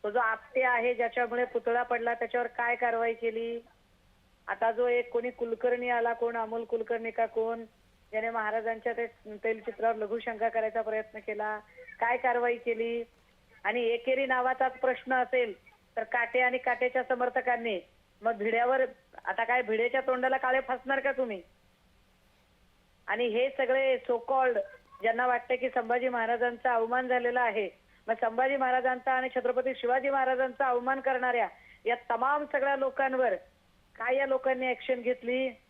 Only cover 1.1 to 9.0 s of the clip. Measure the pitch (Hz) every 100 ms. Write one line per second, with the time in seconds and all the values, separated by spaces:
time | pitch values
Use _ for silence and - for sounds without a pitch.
1.1 | 247 240 240 247 233 240 233 247 240 233
2.1 | 233 226 247 240 - 240 240 247 226 233
3.1 | 226 226 220 233 233 233 _ _ _ _
4.1 | _ _ _ - 196 226 226 247 240 240
5.1 | 240 247 247 233 226 247 247 247 240 233
6.1 | 233 233 233 220 233 226 233 214 233 226
7.1 | 226 226 226 226 233 220 _ _ _ _
8.1 | 220 226 226 214 220 220 226 240 233